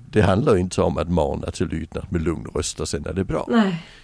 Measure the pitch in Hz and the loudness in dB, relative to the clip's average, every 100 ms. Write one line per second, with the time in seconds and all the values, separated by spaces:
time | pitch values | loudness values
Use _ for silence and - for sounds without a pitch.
0 | - 107 98 95 151 95 90 - 90 80 | 0 4 4 4 4 4 2 0 0 0
1 | 80 87 71 73 - - 78 82 80 - | 0 0 0 -2 -6 -6 -4 -4 -6 -10
2 | - 85 80 78 - - - - 80 76 | -4 -2 0 -2 -4 -4 -4 -6 -6 -6
3 | 76 92 92 - - 240 196 165 - - | -4 -4 -2 -4 0 2 2 -2 -10 -20